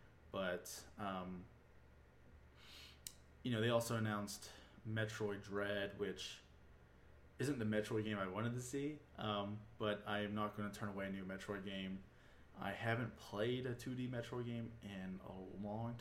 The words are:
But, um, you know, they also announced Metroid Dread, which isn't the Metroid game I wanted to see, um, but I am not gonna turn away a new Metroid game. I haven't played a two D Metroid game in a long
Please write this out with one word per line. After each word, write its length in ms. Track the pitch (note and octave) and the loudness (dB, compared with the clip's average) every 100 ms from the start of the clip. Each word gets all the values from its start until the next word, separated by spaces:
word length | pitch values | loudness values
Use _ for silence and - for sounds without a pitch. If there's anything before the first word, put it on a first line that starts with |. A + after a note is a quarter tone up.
| - - - | -18 -18 -6
But, 380 | G2 F#2+ F2+ - - - - | 0 2 2 -2 -8 -10 -4
um, 440 | G2+ F#2+ F#2 F2+ F2+ - - - - - - - - - - - - - - - - - - - | -2 -2 -2 -6 -8 -16 -20 -20 -20 -20 -20 -20 -18 -18 -18 -18 -16 -16 -16 -10 -10 -12 -18 -4
you 80 | B2+ | 2
know, 100 | A2+ | 6
they 80 | A#2 | 8
also 260 | A#2 A#2 A#2 | 8 8 4
announced 540 | A2 G#2 G2+ - - - - - A2+ | 4 4 0 -4 -8 -14 -16 -12 -2
Metroid 520 | A2 A2 - G#2+ G2+ | 2 2 2 2 0
Dread, 480 | G2+ G2+ G2+ G2+ G2 G2+ | 0 0 2 2 2 0
which 420 | G2 F#2 - - - - - - - - - - - - | -2 0 -6 -8 -14 -20 -18 -18 -20 -20 -18 -18 -14 -4
isn't 200 | B2 C3+ | 0 2
the 60 | A2 | 4
Metroid 380 | G#2+ G#2 A2 | 4 4 2
game 140 | A2 G#2 | 2 2
I 80 | F#2+ | 2
wanted 260 | F#2+ A#2 A#2+ | 2 2 0
to 60 | |
see, 360 | B2 C#3 C#3+ D3+ - - | -2 0 0 -4 -10 -4
um, 380 | A2 G#2 G2+ G#2 - - | 0 2 2 -4 -8 0
but 260 | G#2+ G#2 - | 2 2 2
I 120 | G#2 | 2
am 140 | G#2 G#2 | 2 2
not 220 | G#2 G#2 | 0 0
gonna 140 | G#2 | -4
turn 180 | G2+ G#2 | -2 -4
away 160 | G2 G2 | -2 -2
a 40 | |
new 140 | G2 | -2
Metroid 400 | F#2 F#2+ - G2 | -2 -4 -2 -2
game. 360 | F#2+ G2 F#2+ F#2+ - - - - - - | -2 -2 -2 -2 -6 -18 -20 -18 -16 -4
I 100 | G2 | -2
haven't 440 | F#2 A2+ B2 A#2+ - | 0 2 2 2 -4
played 520 | - G2+ A2+ B2+ B2+ | -4 2 4 4 0
a 60 | |
two 200 | A2+ - | -2 -2
D 140 | B2+ B2 | -2 0
Metroid 400 | B2 A#2+ B2 A#2+ | 0 -2 -2 -2
game 240 | A#2+ A2+ A2+ | -2 -4 -6
in 360 | G2+ G2 F#2 F#2 F2+ | -6 -4 -4 -4 -6
a 380 | F#2+ F#2+ F#2+ G#2 | -8 -8 -4 -2
long 300 | G#2+ A#2 A#2+ | 0 -2 -2